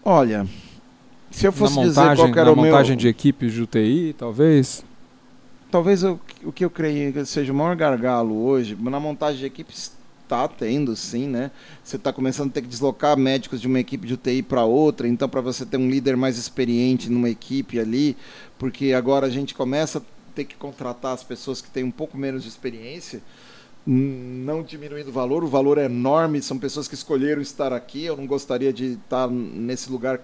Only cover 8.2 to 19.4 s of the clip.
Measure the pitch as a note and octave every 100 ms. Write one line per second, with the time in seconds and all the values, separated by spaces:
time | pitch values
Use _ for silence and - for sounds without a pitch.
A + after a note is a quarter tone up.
8.2 | A#2 G#2+ A#2+ C3+ A2+ G2+ A#2 C#3 D3+ D3
9.2 | D3+ C3+ C3+ C3+ D3+ - - - - -
10.2 | - B2 D3 - A2+ C3+ C#3 A2 - A#2+
11.2 | C#3 A#2+ C#3 - - - - C3 C3+ C3
12.2 | C3 C3 C#3+ D3 B2 A#2+ C3+ - D3 C#3
13.2 | C3 C3+ - B2+ B2+ C3 A#2+ C3+ A2+ B2
14.2 | - B2+ - C3 A2+ B2 D3+ C3+ A#2+ A#2+
15.2 | C3+ C#3+ B2 B2 A#2+ C3 B2+ C3+ C3 B2+
16.2 | C3 A#2 A#2+ - B2 A#2+ B2+ B2+ A2 A#2+
17.2 | A#2+ A2 - C3+ B2+ A#2+ A2 A#2+ D3 B2+
18.2 | - - - - C3 - C#3 B2+ B2 C3+
19.2 | C3+ B2+